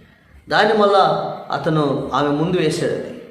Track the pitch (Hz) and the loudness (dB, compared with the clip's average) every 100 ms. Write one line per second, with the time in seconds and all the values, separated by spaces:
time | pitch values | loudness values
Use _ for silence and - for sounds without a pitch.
0 | - _ _ - - 156 214 214 202 196 | -20 _ _ -16 -2 2 2 4 4 4
1 | 165 131 - - - 143 165 156 143 127 | 4 0 -4 -8 -8 -4 -2 0 0 -2
2 | - 127 147 147 170 180 156 - 127 - | -2 -2 0 0 0 0 0 0 -2 -4
3 | - - - | -8 -14 -16